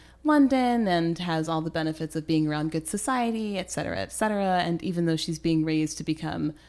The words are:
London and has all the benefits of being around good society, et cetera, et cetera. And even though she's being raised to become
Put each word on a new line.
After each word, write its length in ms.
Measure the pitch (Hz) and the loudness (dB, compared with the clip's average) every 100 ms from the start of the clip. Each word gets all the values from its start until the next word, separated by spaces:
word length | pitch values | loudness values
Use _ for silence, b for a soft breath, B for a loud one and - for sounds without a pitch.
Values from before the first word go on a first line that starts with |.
| B B 302 | B B 2
London 640 | 302 269 262 247 240 214 | 4 6 4 2 2 2
and 300 | 175 165 170 | 2 2 0
has 320 | 175 160 160 | 0 -2 0
all 100 | 160 | -2
the 100 | 160 | -2
benefits 460 | 160 156 156 160 160 | -2 -2 -2 -6 -6
of 100 | 151 | 0
being 220 | 160 156 | 2 2
around 220 | 151 156 | 0 -2
good 160 | 160 160 | -2 -4
society, 720 | 202 - 262 233 226 214 196 | -4 -2 0 0 -2 -2 -4
et 120 | 180 | -4
cetera, 280 | - 175 175 | -6 -4 -4
et 120 | - | -6
cetera. 500 | - 214 208 196 180 | -2 0 0 2 2
And 200 | 170 170 | 2 -2
even 220 | - 175 | -2 0
though 120 | 170 160 | 0 0
she's 220 | - 156 | -2 -2
being 280 | 165 160 156 | 0 2 2
raised 320 | 156 156 - | 0 0 -2
to 60 | |
become 500 | 165 160 156 - 151 147 | -4 -4 -4 -4 -4 -6